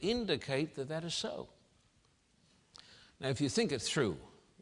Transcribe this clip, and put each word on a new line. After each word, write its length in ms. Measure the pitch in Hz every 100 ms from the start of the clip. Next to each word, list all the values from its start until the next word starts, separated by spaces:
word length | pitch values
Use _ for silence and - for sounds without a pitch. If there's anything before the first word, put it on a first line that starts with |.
indicate 720 | 180 240 208 143 - 135 156
that 160 | - 131
that 140 | 156
is 100 | 165
so. 360 | - 220 - - - _ _ _ _ _ _ _ _ _ _ _ - - - - -
Now, 80 | 135
if 100 | 131
you 80 | 143
think 240 | 214 226
it 100 | 131
through, 360 | - - 113 71 - - - -